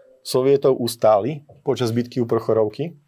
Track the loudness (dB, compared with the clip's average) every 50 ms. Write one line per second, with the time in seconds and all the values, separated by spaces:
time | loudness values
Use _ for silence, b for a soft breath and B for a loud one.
0 | _ _ _ _ _ -4 -2 0 2 4 2 4 4 2 0 2 -2 -6 -6 0
1 | 2 4 4 4 2 -2 -6 -8 -12 _ -20 _ _ -6 -4 -2 -2 -2 0 -2
2 | -4 -4 -4 -4 -2 -2 -2 -2 0 0 0 0 0 0 -2 -8 -10 -10 -10 -16
3 | _